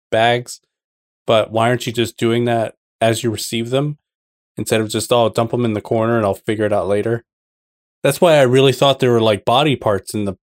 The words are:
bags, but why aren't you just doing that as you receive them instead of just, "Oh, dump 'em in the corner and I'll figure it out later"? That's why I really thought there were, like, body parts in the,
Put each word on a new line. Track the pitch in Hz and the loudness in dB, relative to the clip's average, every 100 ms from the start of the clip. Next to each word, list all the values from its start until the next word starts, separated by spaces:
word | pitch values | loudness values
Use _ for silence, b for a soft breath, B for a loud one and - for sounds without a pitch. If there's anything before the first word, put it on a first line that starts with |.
| - | -4
bags, | 110 120 120 123 - _ _ _ _ _ _ - | 0 2 0 -4 -20 _ _ _ _ _ _ 0
but | 110 101 | 0 2
why | 110 117 | 0 0
aren't | 123 127 | 0 -4
you | |
just | 120 113 - | -4 -4 -2
doing | 117 117 120 | -2 0 0
that | 117 110 - _ - | -2 -4 -8 _ -2
as | 113 110 | 0 0
you | 120 | -4
receive | 104 - 113 117 | -6 -6 -6 -2
them | 131 147 151 _ _ _ _ _ - | -2 -2 -8 _ _ _ _ _ -10
instead | 110 110 | -2 -2
of | 107 | 0
just, | 110 - | -4 0
"Oh, | 120 110 | 2 2
dump | 117 113 | 0 -2
'em | 120 120 | -2 -2
in | |
the | 104 | -4
corner | - 117 113 117 | -4 -2 0 0
and | |
I'll | 101 | 0
figure | 95 - 107 | -2 -4 -2
it | 104 | 0
out | 101 90 | -2 0
later"? | 104 113 117 _ _ _ _ _ _ _ _ | -2 -2 -4 _ _ _ _ _ _ _ _
That's | 139 - | -2 2
why | 180 151 | 4 4
I | |
really | 127 131 135 | 4 4 2
thought | 123 143 135 | 2 0 2
there | 127 | 2
were, | 117 | 2
like, | 113 101 | 2 0
body | - 123 151 | 0 0 0
parts | 127 110 95 - | -2 -2 -4 -4
in | 107 101 | -8 -8
the, | 92 | -10